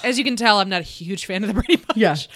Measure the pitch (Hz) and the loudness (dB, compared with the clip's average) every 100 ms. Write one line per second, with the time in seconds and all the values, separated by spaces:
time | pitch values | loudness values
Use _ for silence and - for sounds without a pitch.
0 | 233 254 262 233 233 208 190 185 160 - | -2 0 -2 2 4 4 2 -2 -6 -12
1 | 170 196 - 185 208 208 - 339 - 214 | -8 -8 -6 -4 -2 -2 2 2 2 2
2 | 196 147 - | 2 2 -4